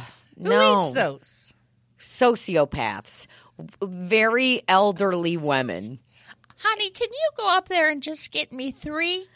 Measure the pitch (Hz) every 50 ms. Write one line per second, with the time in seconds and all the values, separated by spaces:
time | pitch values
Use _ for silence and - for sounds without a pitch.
0 | 123 - - _ _ _ _ - - 392 466 480 - - - 196 180 147 123 269
1 | 202 147 139 143 - - - - - - - _ _ _ _ _ _ _ _ _
2 | - - - - 254 247 233 208 - - 180 160 147 139 - 147 120 107 101 95
3 | - - - - - - - - _ _ _ - 165 160 - _ 196 196 180 180
4 | 180 175 214 220 220 226 226 247 262 262 254 - - - 185 190 202 208 196 160
5 | 202 196 180 175 170 170 175 165 151 147 139 135 131 120 87 87 98 110 131 131
6 | _ _ _ _ _ - - - _ _ _ - - 415 440 415 427 381 370 -
7 | 480 415 453 554 640 622 587 466 440 392 349 370 370 - 370 349 320 311 302 285
8 | 262 302 311 294 - - - 311 302 - - 262 254 269 - - - 302 302 311
9 | 330 339 359 370 370 370 _